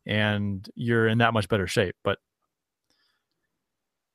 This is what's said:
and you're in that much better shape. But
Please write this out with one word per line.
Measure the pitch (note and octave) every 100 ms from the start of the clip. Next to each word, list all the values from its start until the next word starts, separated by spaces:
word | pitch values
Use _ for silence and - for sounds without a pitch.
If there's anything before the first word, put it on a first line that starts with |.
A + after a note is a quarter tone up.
| -
and | G#2+ G#2+ G#2 G2+ F#2+ - -
you're | A#2 A#2 A2+
in | A#2
that | A#2
much | A2+ G2
better | G#2+ F2+
shape. | A#2+ F2+ -
But | G2 - _ _ _ _ _ _ _ _ _ _ _ _ _ _ _ _ _ _ _